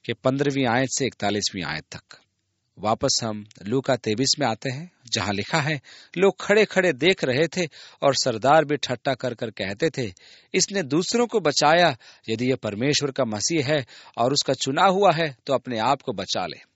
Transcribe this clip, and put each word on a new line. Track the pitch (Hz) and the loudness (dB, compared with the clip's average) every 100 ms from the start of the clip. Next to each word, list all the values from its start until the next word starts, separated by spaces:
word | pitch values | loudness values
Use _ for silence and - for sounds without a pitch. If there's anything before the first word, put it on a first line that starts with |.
के | - | -8
पन्द्रहवीं | 117 131 135 143 139 127 | -2 0 2 0 0 2
आयत | 120 135 - | 2 0 -2
से | 127 | -4
इकतालीसवीं | - 101 104 - 101 | -2 -2 -2 -4 -6
आयत | 76 78 - - | -8 -8 -12 -20
तक। | _ - _ _ _ _ _ - | _ -20 _ _ _ _ _ -6
वापस | 98 113 139 - | -2 0 0 -2
हम | 113 107 107 - | -4 -8 -14 -14
लूका | 95 131 131 123 | -4 -2 0 -2
तेईस | - 107 131 - | -2 -2 0 0
में | 131 | 0
आते | 113 139 | -2 -6
हैं, | 127 180 _ 117 | -8 -12 _ -8
जहां | 110 95 | -4 -2
लिखा | 98 101 165 | -4 -2 -2
है, | 143 147 - - - 170 | -2 -6 -8 -20 -12 2
लोग | 196 - | 2 2
खड़े-खड़े | - 208 202 190 180 | 2 4 4 2 0
देख | 127 160 190 | 2 0 0
रहे | 139 127 165 | 0 0 0
थे | 190 165 - - - | -2 -6 -8 -20 0
और | 143 | 2
सरदार | 131 135 113 123 156 | 2 -2 0 4 4
भी | 147 147 | 4 -2
ठट्ठा | - 123 - | -2 -4 -4
कर | 131 127 | -2 -4
कर | 117 117 | -6 -10
कहते | - 98 101 160 | -6 -8 -2 -2
थे, | 139 110 - - - _ | -2 -8 -8 -20 -20 _
'इसने | 190 - 196 | -2 -2 -2
दूसरों | 143 147 185 233 240 | -2 -2 0 -2 0
को | 220 | 0
बचाया, | 156 135 147 165 170 123 - - - | 0 2 4 6 4 0 -12 -18 -6
यदि | 110 123 | -2 0
यह | 127 | 0
परमेश्वर | 110 101 135 143 143 | -2 -2 0 0 -2
का | 131 | -2
मसीह | 120 104 - 165 131 | -2 -2 -2 -2 0
है | 151 127 - - - | -2 -4 -16 -16 -2
और | 120 | 0
उसका | 139 - | 0 0
चुना | 135 - 143 | -2 -2 2
हुआ | 190 185 202 | 2 4 4
है, | 160 160 127 - | 4 -2 -6 -4
तो | |
अपने | 131 - 117 | -4 -2 -2
आप | 113 139 | 0 0
को | - | -2
बचा | 98 92 107 87 | -8 -4 -4 -4
ले।' | - _ | -10 _